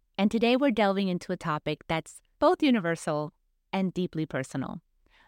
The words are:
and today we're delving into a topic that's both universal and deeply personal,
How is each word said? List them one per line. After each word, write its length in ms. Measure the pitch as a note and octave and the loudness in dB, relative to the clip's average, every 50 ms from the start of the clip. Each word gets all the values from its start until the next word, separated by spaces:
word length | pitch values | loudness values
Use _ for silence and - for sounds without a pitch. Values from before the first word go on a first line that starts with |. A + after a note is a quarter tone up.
| _ _ _ | _ _ _
and 140 | - G3 G#3 | 0 0 2
today 260 | - A3+ A3+ A#3 B3 | 2 2 2 4 4
we're 140 | B3 C#4+ C#4+ | 4 2 2
delving 380 | G#3 A#3 G#3 G3 F#3+ G3 G3+ F#3 | 2 4 2 2 2 0 0 0
into 220 | F3+ E3+ - - | -2 -4 -4 -6
a 60 | F3+ | -8
topic 440 | - - F3 D3+ D3+ - D3+ D3+ - - - | -6 -4 -4 -4 -4 -4 -6 -6 -6 -4 -4
that's 340 | E3 D#3+ - - - - _ _ _ _ | -4 -4 -4 -8 -18 -20 _ _ _ _
both 240 | D4 D#4 F#4 - | 4 4 4 4
universal 720 | D#4+ C#4 A#3+ A3 E3 E3+ E3 - - E3+ D3+ D3 D3+ D#3+ - _ _ _ _ _ _ _ | 2 2 2 2 2 -2 -2 -2 -4 -4 -4 -2 -4 -6 -10 _ _ _ _ _ _ _
and 220 | - G3 F#3+ F3+ | -4 -2 -2 -2
deeply 320 | - F3+ F3+ - - D#3+ D#3 | -2 -4 -4 -4 -4 -6 -6
personal, 560 | - - C3 C3+ - - C3+ C3 - - E3+ - _ _ _ _ _ _ _ _ | -4 -4 -6 -6 -6 -8 -8 -8 -8 -10 -14 -16 _ _ _ _ _ _ _ _